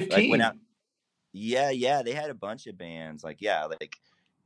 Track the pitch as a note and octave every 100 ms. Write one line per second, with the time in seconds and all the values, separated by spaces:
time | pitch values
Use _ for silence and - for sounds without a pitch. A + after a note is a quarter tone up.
0 | - F#2 A3 - A2+ - _ _ _ _
1 | _ _ _ F#2+ A2 A#2+ C#3 C3 A#2+ C#3+
2 | A#2+ C#3 D3+ A#2+ F#2+ A2+ - F#2 F2 E2
3 | D#2+ D2+ D#2+ D2+ G#2 F2 D#2 D#2+ - -
4 | _ _ _ _